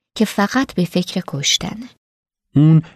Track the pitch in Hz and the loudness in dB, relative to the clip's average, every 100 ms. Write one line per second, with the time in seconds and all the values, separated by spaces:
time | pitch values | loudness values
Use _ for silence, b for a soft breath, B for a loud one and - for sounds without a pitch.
0 | _ - 214 - 202 254 269 - 175 180 | _ -4 -4 -2 -2 -2 -4 -4 -4 -4
1 | 180 185 - 139 143 - 170 214 247 _ | -4 -8 -8 -8 -4 -4 -6 -12 -18 _
2 | _ _ _ _ _ 143 156 160 B | _ _ _ _ _ 4 6 6 B